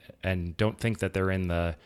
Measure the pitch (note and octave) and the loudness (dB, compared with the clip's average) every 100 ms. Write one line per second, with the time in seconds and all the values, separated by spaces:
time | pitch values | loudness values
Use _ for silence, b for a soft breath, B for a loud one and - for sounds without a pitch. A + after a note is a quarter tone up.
0 | - - F#2 F#2 E2+ E2+ A2 - A2+ G#2 | -16 -6 -2 -2 -2 0 0 0 -2 0
1 | F#2+ F#2+ F#2+ F#2+ F2+ E2+ E2+ E2 | 0 2 2 2 0 0 0 -4